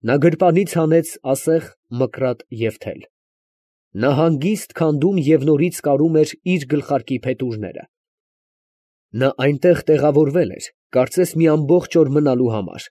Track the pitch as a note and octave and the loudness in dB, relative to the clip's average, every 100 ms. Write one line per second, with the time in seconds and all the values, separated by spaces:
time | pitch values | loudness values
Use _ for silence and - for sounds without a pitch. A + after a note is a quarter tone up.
0 | A2 C#3 D#3+ D#3 F3+ E3 G3 E3+ D#3+ E3 | 0 2 2 2 2 2 0 -2 2 2
1 | E3 - C3+ C3+ - D#3+ - _ _ A#2+ | 0 -10 -4 -4 0 -2 -2 _ _ -4
2 | B2+ - B2+ A#2 - A2+ A2+ G#2+ - - | -4 -2 -6 -6 -10 -6 -6 -6 -12 -14
3 | - _ _ _ _ _ _ _ _ F#2+ | -18 _ _ _ _ _ _ _ _ -4
4 | B2+ C#3 E3 D3+ D#3+ G#3+ - - D#3+ D3+ | 0 2 2 0 -2 -4 -6 -4 -2 0
5 | E3 G3 C#3 D#3 C#3 D3 E3+ - D3 C#3 | 0 0 2 2 2 2 0 -2 -2 2
6 | D#3+ D#3 D3+ - - F3+ C3 D3 - C#3 | 2 2 0 -2 -4 -4 -2 -4 -2 -4
7 | - B2+ C3 B2 B2+ A2 G2 - - _ | -4 -6 -4 -6 -6 -6 -10 -12 -18 _
8 | _ _ _ _ _ _ _ _ _ _ | _ _ _ _ _ _ _ _ _ _
9 | _ G#2+ C3+ - C3 D3 F3+ E3 - D3+ | _ -2 -2 0 -2 2 2 2 2 2
10 | D3 C#3+ D3+ D#3 B2 - - _ _ - | 4 2 2 0 -2 -4 -16 _ _ -2
11 | C3 - F3+ D#3+ E3 D#3 C#3+ F3 F3 E3+ | 0 0 -2 2 2 2 2 0 2 2
12 | D3 C#3+ D3 B2 B2+ A2 F#2 - - | 2 2 2 2 0 -2 -6 -12 -18